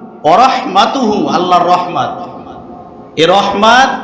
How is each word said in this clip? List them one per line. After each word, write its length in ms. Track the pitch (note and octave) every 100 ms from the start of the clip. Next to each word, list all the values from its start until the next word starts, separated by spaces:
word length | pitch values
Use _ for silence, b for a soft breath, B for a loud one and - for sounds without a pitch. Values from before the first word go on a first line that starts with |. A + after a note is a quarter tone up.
| - -
ওয়া 140 | D3+ F#3
রাহমাতুহু", 880 | B3+ - - F#3+ A3 C#4 A3 G#3 C#3+
আল্লাহর 400 | D#3+ F3+ F3+ F3
রহমত। 420 | F3 F3+ C#3 A#2+ - - - - B2 - - - - - D3
এ 100 | E3
রহমত 640 | G3 G3 G3+ A3 B3 C4 -